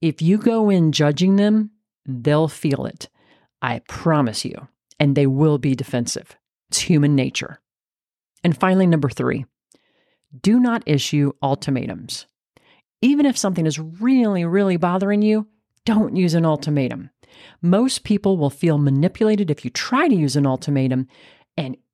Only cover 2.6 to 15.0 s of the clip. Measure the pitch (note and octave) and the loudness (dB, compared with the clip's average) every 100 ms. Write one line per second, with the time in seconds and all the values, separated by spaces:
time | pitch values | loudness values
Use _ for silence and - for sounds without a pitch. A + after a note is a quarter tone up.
2.6 | D3+ C3 B1 - - _ _ _ _ - | -4 -4 -6 -12 -20 _ _ _ _ -8
3.6 | B2 A#2 - - E3 D3+ B2 G#2+ - - | -6 -6 -10 -4 0 0 0 -4 -10 -12
4.6 | C3 _ _ - C#3+ C#3 C3+ C3+ D#3 C#3+ | -20 _ _ -2 0 2 2 2 2 0
5.6 | C3+ C3 C3 B2 A#2+ - - _ _ _ | -2 -4 -4 -4 -4 -8 -12 _ _ _
6.6 | - - - D#3 C#3+ C#3+ C3+ - - - | -8 -4 2 2 4 2 0 -6 -12 -16
7.6 | _ _ _ _ _ _ _ _ F3 D#3 | _ _ _ _ _ _ _ _ -2 0
8.6 | F#3+ F#3+ F#3 D#3+ C#3 - B2+ C3 B2+ _ | 2 2 2 2 0 -2 -4 -4 -8 _
9.6 | _ _ _ _ _ _ _ C3 F#3+ A#3+ | _ _ _ _ _ _ _ -4 2 2
10.6 | B3 A#3 - D3 - D3 C#3 - C#3 C#3 | 2 -2 -2 -2 0 -2 -2 -2 -4 -4
11.6 | - C3 B2 F#2 A#2+ - - _ _ _ | -4 -4 -6 -10 -12 -14 -16 _ _ _
12.6 | _ _ _ - B3+ C#4+ C#4+ - G3 F3 | _ _ _ -2 0 2 2 0 -2 0
13.6 | D#3+ D3+ D#3+ F3 A#3+ C4 A3 F#3 E3+ F#3+ | -2 -2 -10 -4 0 2 2 0 0 0
14.6 | G3 F3 F3 F#3 | 0 0 0 0